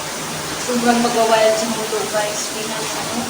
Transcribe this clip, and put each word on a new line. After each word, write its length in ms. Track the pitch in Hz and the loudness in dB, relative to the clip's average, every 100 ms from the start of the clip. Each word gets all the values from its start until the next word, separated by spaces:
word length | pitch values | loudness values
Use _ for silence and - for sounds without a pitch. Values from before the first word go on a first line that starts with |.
| - - - - - - - | -8 -8 -6 -6 -6 -6 -2
Sobrang 320 | 240 240 233 | 0 4 4
magwa-wild 560 | 233 220 226 220 220 220 | 4 4 4 6 6 4
sa 80 | 233 | 0
mundo, 240 | 220 220 214 196 | -2 -2 -2 -2
guys. 400 | 214 208 208 - | -2 -2 -4 -6
Tingnan 240 | 220 226 220 | -6 -6 -4
mo, 160 | - | -4
ano. 320 | - - 233 233 | -4 -4 -4 -4